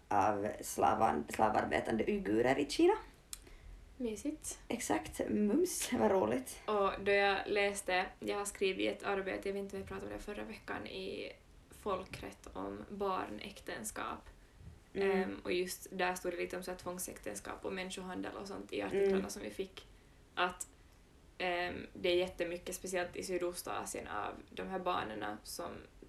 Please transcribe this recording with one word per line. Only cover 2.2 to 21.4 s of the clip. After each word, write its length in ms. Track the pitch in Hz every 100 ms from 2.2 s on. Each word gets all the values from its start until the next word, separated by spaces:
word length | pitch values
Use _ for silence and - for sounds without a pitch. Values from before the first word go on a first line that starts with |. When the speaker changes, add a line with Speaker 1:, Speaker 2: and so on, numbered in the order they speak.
| 190 226 247 269
Speaker 1:
i 120 | 294
Kina. 240 | - 339 440 - - - - - - - - - -
Speaker 2:
Mysigt. 600 | 233 208 285 311 - - -
Speaker 1:
Exakt, 520 | 240 - 311 - - -
mums, 640 | 208 208 277 370 - -
vad 180 | 233 214
roligt. 500 | 190 214 262 254 - -
Speaker 2:
Och 240 | 208 196 -
då 80 | 196
jag 260 | 202 202 190 -
läste, 580 | 202 202 202 - 180 190 -
jag 180 | 214 202
har 60 |
skrivit 520 | 202 - 190 190 214 202
ett 80 | -
arbete, 420 | 196 185 101 101
jag 40 |
vet 80 | 202
inte 140 | 196 196
om 40 |
jag 60 | 190
pratade 180 | 196 202
om 60 | 202
det 60 |
förra 200 | - 208
veckan, 420 | 220 214 - 196 -
i 460 | 190 190 - 98 - - - - -
folkrätt 680 | 107 92 - - - - -
om 320 | - 196 202 214
barnäktenskap. 1400 | 202 196 185 - 214 202 - - 175 214 - 110 - - - - - - - -
Speaker 1:
Mm. 160 | 196 196 196
Speaker 2:
Ehm, 180 | 190 196
och 80 | 202
just 340 | 180 185 - -
där 240 | 190 180
stod 180 | 185 180
det 40 | 175
lite 200 | 180 180
om 60 |
så 80 | 185
här 80 | 180
tvångsäktenskap 840 | 185 185 - - - 202 - -
och 80 | 208
människohandel 600 | 190 185 190 185 185 196 -
och 120 | 196
sånt 240 | 196 202
i 100 | 202
artiklarna 340 | 190 196 196 190
Speaker 1:
Mm. 140 | 196
Speaker 2:
som 120 | 208
vi 80 | 214
fick. 360 | - 196 - - - - - -
Att, 320 | - 180 - - - - - - - -
ehm, 480 | -